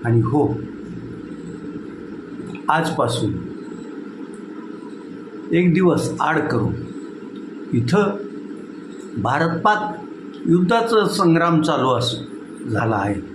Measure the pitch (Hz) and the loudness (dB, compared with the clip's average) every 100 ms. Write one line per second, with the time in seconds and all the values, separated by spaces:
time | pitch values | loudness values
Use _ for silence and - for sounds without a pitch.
0 | 120 117 107 - - - - - - - | 6 4 6 4 2 0 -6 -10 -10 -10
1 | - - - - - - - - - - | -10 -12 -12 -12 -12 -12 -10 -10 -12 -12
2 | - - - - - - - 156 165 - | -12 -12 -12 -10 -10 -4 0 2 0 0
3 | 123 117 107 92 - - - - - - | 0 0 -2 -2 -6 -10 -12 -12 -12 -12
4 | - - - - - - - - - - | -12 -12 -12 -12 -12 -14 -12 -14 -14 -14
5 | - - - - - 170 180 160 180 165 | -14 -14 -14 -14 0 4 4 6 6 4
6 | - - 147 156 - 120 92 - - - | 0 0 2 2 2 0 0 -2 -6 -10
7 | - - - - - - - 120 120 196 | -12 -12 -12 -12 -12 -12 -2 0 4 4
8 | 202 - - - - - - - - - | 4 0 -8 -10 -12 -12 -12 -14 -14 -14
9 | - - 110 143 165 170 208 214 - - | -8 -2 0 2 2 2 2 2 0 -6
10 | - - - - - 170 180 233 233 226 | -12 -14 -14 -6 4 6 6 4 6 4
11 | 196 - 175 165 170 160 160 143 131 120 | 4 4 6 6 6 6 4 4 4 4
12 | - - - - - - 120 104 113 107 | 0 -4 -8 -12 -14 -10 -2 0 2 2
13 | 101 98 - | 0 -2 -6